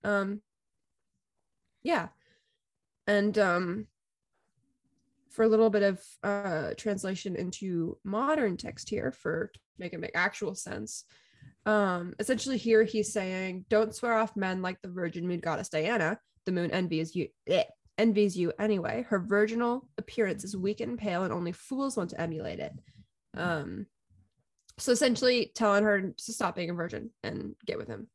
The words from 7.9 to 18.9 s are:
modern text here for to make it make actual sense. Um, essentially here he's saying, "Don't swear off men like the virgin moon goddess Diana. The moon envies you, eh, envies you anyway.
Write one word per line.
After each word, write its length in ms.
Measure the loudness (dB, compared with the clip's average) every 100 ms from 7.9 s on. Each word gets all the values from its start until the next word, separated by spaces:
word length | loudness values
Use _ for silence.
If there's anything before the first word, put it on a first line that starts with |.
| -4
modern 520 | -4 -2 0 2 2 -2
text 320 | -8 -12 -6
here 240 | -2 -2
for 380 | -4 -4 -2 -4
to 60 | -10 _ -12
make 140 | -10
it 80 | -8
make 100 | -4
actual 400 | 0 -2 -2 -6
sense. 500 | -6 -8 -8 -8 -12 -16 -20 _ _ -20 _ 0
Um, 480 | 2 2 0 -4 -6
essentially 380 | -2 -2 0 -2
here 260 | 6 6
he's 300 | 6 2 0
saying, 540 | -2 -2 -2 -4 -6 2
"Don't 260 | 2 4
swear 200 | 0 0
off 220 | 2 2 0
men 260 | -2 0
like 180 | -4 -6
the 80 | -10
virgin 380 | -4 -4 -2 -2
moon 120 | -2
goddess 280 | -2 -2 -2
Diana. 500 | 0 2 2 0 -2 _ _ -2
The 60 |
moon 180 | 0 0
envies 440 | 0 0 0 -2
you, 140 | -2 -4 _ 0
eh, 180 | 0 0 -6 _ 2
envies 380 | 4 6 4 2
you 160 | -2 0
anyway. 440 | 0 0 0